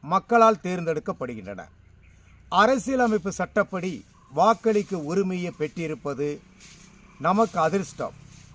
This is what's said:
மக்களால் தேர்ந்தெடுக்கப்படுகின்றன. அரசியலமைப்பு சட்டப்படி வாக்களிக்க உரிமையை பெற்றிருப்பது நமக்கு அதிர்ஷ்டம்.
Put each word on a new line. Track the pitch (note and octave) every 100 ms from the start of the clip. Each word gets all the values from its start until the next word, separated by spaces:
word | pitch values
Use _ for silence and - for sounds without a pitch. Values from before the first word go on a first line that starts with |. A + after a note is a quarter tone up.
மக்களால் | C#3+ F#3 - A#3 A3+ A3
தேர்ந்தெடுக்கப்படுகின்றன. | F3+ F3+ E3 D3+ - - B2+ A2+ F#2 F#2+ D#2+ _ _ _ - - _ - -
அரசியலமைப்பு | F3 A3 C4 G3+ C4 A#3+ G#3+ G3 -
சட்டப்படி | F3+ G#3 G3 F#3 F3+ C3 - _ -
வாக்களிக்க | C#3 G3+ A3+ A3 G#3 F#3+ F#3 C#3+
உரிமையை | F3+ F#3+ F3+ F3
பெற்றிருப்பது | - D3+ - D#3+ D#3 C#3+ C3 D3 C#3+ - - - - - - - -
நமக்கு | D3+ G3 A3+ F3+
அதிர்ஷ்டம். | D#3+ G3 E3+ - A#2+ - - - -